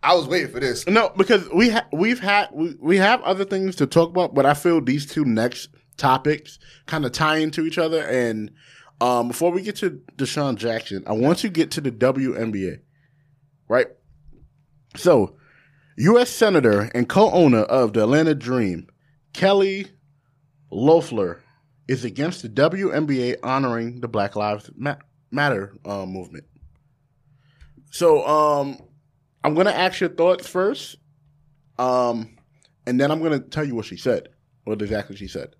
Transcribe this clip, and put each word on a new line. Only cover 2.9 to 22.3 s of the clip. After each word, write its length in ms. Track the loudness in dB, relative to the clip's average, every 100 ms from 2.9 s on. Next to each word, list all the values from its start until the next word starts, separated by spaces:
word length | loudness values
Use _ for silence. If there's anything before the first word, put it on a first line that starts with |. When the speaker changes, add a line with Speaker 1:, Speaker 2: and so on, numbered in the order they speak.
| 2
Speaker 2:
have 220 | 4 2
other 220 | 0 -2
things 320 | -2 -2 -4 -2
to 100 | 0
talk 220 | 2 2
about, 260 | 0 0
but 120 | 2 2
I 80 |
feel 260 | 2 2 2
these 240 | 2 -2
two 200 | -4 -4
next 440 | 0 0 -2 -4 -18 _ _ -4
topics 640 | 0 2 0 -4 -6 -20 -20 -20 -10
kinda 240 | -6 -4
tie 280 | -2 0 0
into 280 | -2 -2 -4
each 100 | -2
other. 240 | -2 -2 -2
And, 460 | -2 -2 -4 -8 _ _ -20 _ _
um, 280 | 0 2 0
before 220 | 0 0
we 120 | 0
get 140 | -6 -6
to 240 | -6 -6 -20 -8
Deshaun 380 | -6 -2 -4 -2
Jackson, 460 | -4 -6 -6 -12 -4
I 60 |
want 260 | 0 2 2
to 100 | -2
get 240 | -2 -2
to 80 | -2
the 100 | -6
W 440 | 0 0 0 -2 -4
N 140 | -4
B 160 | -4 -6
A, 80 | -8 _ _ _ _ _ _ _ _ _
right? 200 | 0 0 -6 _ _ -20 -20 -20 _ _ _ _ -2
So, 400 | 4 4 4 _ _ _ _ _ _ -2
U 200 | 4 6
S 100 | 4
Senator 580 | 2 4 4 4 4 0
and 140 | -2 0
co-owner 540 | 4 4 6 6 6
of 300 | 4 2 2
the 80 | 2
Atlanta 300 | 2 2 2
Dream, 520 | 0 -2 -2 -2 -4 -10 _ _ _ _
Kelly 540 | -2 2 2 2 -2 -10 _ _ _ _ _ _ _ _
Loeffler, 720 | -2 4 4 2 -4 -4 -6 _ _ _ _ -6
is 180 | -6
against 380 | -4 -6 -6